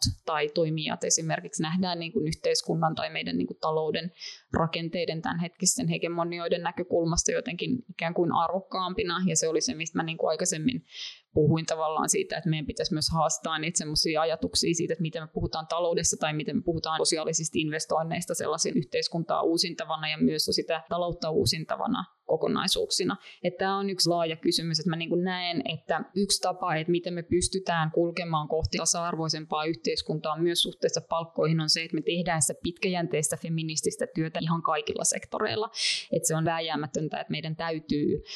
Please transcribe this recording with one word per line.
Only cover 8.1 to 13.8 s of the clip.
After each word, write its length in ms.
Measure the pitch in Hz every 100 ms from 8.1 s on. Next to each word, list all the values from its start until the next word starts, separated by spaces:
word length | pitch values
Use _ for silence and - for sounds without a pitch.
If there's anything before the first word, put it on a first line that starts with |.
kuin 180 | 175 170
arvokkaampina. 800 | - 165 185 190 190 180 185 180 170 185
Ja 100 | 160
se 120 | 160
oli 120 | 160
se, 140 | 156
mistä 240 | 156 165 175
mä 40 |
niin 160 | 165 165
kuin 120 | -
aikaisemmin 540 | 156 147 160 156 160 - - - - _
puhuin 320 | 156 156 160 156
tavallaan 420 | 160 156 156 -
siitä, 280 | - - 156
että 140 | 165
meidän 160 | 156 147
pitäisi 260 | - 165
myös 180 | 156 151
haastaa 460 | 165 156 - 165 156
niitä 200 | 160
semmosia 420 | -